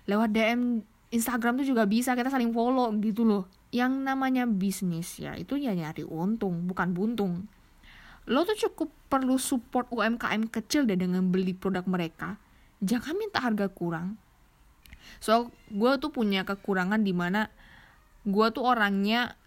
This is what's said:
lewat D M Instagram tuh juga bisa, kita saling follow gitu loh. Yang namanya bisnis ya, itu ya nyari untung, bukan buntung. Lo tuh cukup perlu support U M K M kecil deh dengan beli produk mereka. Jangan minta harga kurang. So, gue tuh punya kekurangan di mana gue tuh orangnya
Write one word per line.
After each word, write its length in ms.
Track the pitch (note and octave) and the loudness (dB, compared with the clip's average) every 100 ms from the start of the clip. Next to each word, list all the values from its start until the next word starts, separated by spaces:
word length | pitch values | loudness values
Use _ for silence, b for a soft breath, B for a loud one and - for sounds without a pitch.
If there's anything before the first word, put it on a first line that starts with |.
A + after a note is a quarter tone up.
| - | -2
lewat 240 | G#3 A3+ | 0 2
D 40 | G#3+ | 2
M 200 | A3 A#3+ B3 A3+ - _ - | 2 2 0 -2 -4 _ -4
Instagram 480 | A#3 A3+ A#3+ A#3 B3+ | -2 0 0 2 2
tuh 80 | C#4 | 2
juga 160 | A#3 G#3 | 4 4
bisa, 320 | A3 B3+ B3 | 4 2 0
kita 160 | B3+ | 0
saling 160 | C4+ A#3 | 0 0
follow 400 | A#3 A#3+ C4 A#3+ G#3+ | 2 2 2 2 0
gitu 320 | A3 G#3+ A3+ | 0 2 4
loh. 160 | G3+ F#3+ _ - | 2 -2 _ -6
Yang 240 | A#3+ B3+ C4+ | -2 0 0
namanya 480 | C4+ C4+ C4 B3+ A#3+ | -2 0 0 0 0
bisnis 720 | G3 G3 F#3 F3+ E3 F3 - | 0 0 -2 -4 -4 -6 -10
ya, 160 | D3 - | -10 -10
itu 160 | F3+ | -6
ya 240 | C#4+ C4+ F3+ | -4 -2 -2
nyari 240 | D#3 - | -4 -8
untung, 640 | - D#3+ F#3 A3+ G3 E3+ F3+ | -8 -4 -2 -2 -2 -2 -4
bukan 320 | F#3+ F3+ F3 | -2 0 0
buntung. 480 | G#3+ A3 G3 F3 G#3 - - _ B B B B - | -2 0 -2 -4 -10 -18 -20 _ B B B B 0
Lo 160 | C4 | 0
tuh 160 | F4+ G#4+ | 2 0
cukup 320 | A4 - D#4+ - - | -2 -2 -8 -8 -2
perlu 240 | C4+ B3+ C4 | 0 2 0
support 480 | - C4 - B3+ A#3+ | 0 -4 -2 -4 -2
U 80 | A#3 | -2
M 160 | G#3+ A#3 | 0 0
K 160 | - | -2
M 160 | G#3+ A3 | -2 -2
kecil 400 | A3+ - D4 B3 | -4 -2 0 2
deh 80 | F3+ | 2
dengan 320 | F#3 F3+ F#3 | 2 2 2
beli 240 | F#3+ F#3 | 2 0
produk 320 | F#3 F#3+ F3+ F#3 | -2 -2 -2 -2
mereka. 560 | F3+ E3 - E3 G#3 b b b b | -2 -2 -6 -10 -10 b b b b
Jangan 320 | F#3+ A#3+ B3+ F#4+ | -2 -2 -2 -4
minta 160 | A4 - | -2 -2
harga 320 | B3 G#3 G3 | 0 0 -2
kurang. 480 | - E3+ E3 F3+ A3 _ _ _ _ _ _ - B B B | -4 -6 -4 -6 -10 _ _ _ _ _ _ -20 B B B
So, 320 | - A3+ A#3 - - | 2 2 2 -12 -10
gue 220 | G3+ A#3+ C4+ | 0 2 2
tuh 80 | D4+ | -2
punya 320 | C4 G#3+ F#3+ | -2 0 0
kekurangan 640 | F#3 G3 - F#3 F3+ G#3+ G3 | -2 -6 -2 0 2 2 2
di 80 | |
mana 400 | F3 F3 G#3 G#3+ - B B B B _ - G#3 | 0 0 -2 -4 -8 B B B B _ -10 -2
gue 220 | G3 A3+ | 2 2
tuh 160 | B3 B3 | 2 2
orangnya 720 | A#3+ G3+ G3 G3+ A#3 A#3+ - | 2 2 2 0 0 -2 -8